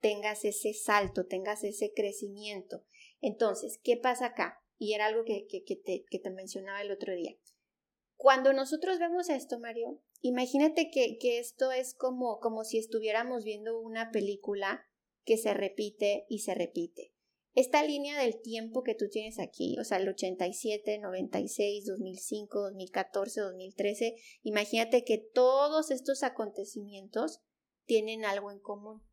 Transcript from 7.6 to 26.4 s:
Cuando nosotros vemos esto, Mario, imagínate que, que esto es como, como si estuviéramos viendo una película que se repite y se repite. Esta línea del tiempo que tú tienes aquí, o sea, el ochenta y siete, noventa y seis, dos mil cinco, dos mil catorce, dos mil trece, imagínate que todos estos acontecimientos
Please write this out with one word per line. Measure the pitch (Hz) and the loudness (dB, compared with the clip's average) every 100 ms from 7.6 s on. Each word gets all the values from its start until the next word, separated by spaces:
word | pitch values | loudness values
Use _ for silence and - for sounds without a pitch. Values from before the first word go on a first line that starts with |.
| _ _ _ _ _ - | _ _ _ _ _ 6
Cuando | 277 262 262 | 8 10 8
nosotros | 269 269 311 370 359 | 6 2 -2 0 2
vemos | 339 359 349 | 2 0 0
esto, | 269 - 240 | -2 -2 -8
Mario, | 233 233 226 - _ - | -6 -6 -6 -8 _ -4
imagínate | 247 247 254 277 311 311 320 | 0 2 4 6 6 4 2
que, | 269 233 226 | 4 2 2
que | 247 240 | 0 0
esto | 233 - 262 | -2 -2 0
es | 254 262 | 0 -2
como, | - 254 254 247 208 | -2 -4 0 -2 -2
como | 233 220 | -2 -4
si | 220 226 | -2 -2
estuviéramos | 220 220 220 220 247 247 | 0 0 2 0 0 -4
viendo | 214 208 220 226 | -4 -6 -4 -6
una | 226 226 226 | -4 -6 -2
película | 220 202 202 - 202 196 226 - _ _ _ | 0 0 -2 -4 -2 -2 -4 -8 _ _ _
que | - 220 | 2 2
se | 220 | 2
repite | 196 190 - 208 - 202 202 - | 0 -2 -2 -6 0 0 0 -2
y | 208 | -6
se | - | -2
repite. | 180 170 170 170 - - _ _ _ _ | -2 -2 -4 -6 -8 -20 _ _ _ _
Esta | - 262 294 | 4 6 4
línea | 302 285 285 294 | 4 0 -2 0
del | 247 226 | 0 0
tiempo | 226 226 226 240 | -4 -6 -4 -4
que | 240 | -2
tú | 220 202 | 0 -2
tienes | 220 220 220 | -2 -6 -6
aquí, | 269 - - - | -8 -4 -4 -2
o | |
sea, | 220 190 | -2 0
el | 190 | 0
ochenta | 196 185 185 180 | -2 -4 -2 -2
y | |
siete, | 202 220 208 208 208 | -2 -4 -4 -2 -4
noventa | 196 185 190 208 | -4 -4 -2 -2
y | 208 | -2
seis, | - 202 202 202 | 0 0 -2 -6
dos | 190 | -6
mil | 185 185 | -6 -8
cinco, | - 214 202 202 | -8 -8 -4 -4
dos | 196 | -4
mil | 196 180 | -6 -6
catorce, | 196 185 202 202 - | -4 -2 -2 -2 -4
dos | 196 | -6
mil | 185 190 | -6 -8
trece, | - 202 208 233 226 - - | -2 0 0 -2 -4 -16 -10
imagínate | 214 208 208 226 226 240 | -2 0 2 0 4 4
que | 240 220 | 4 0
todos | - 254 254 269 294 311 311 | 2 6 8 8 6 4 2
estos | 254 262 269 | 0 0 0
acontecimientos | 262 254 | 0 -2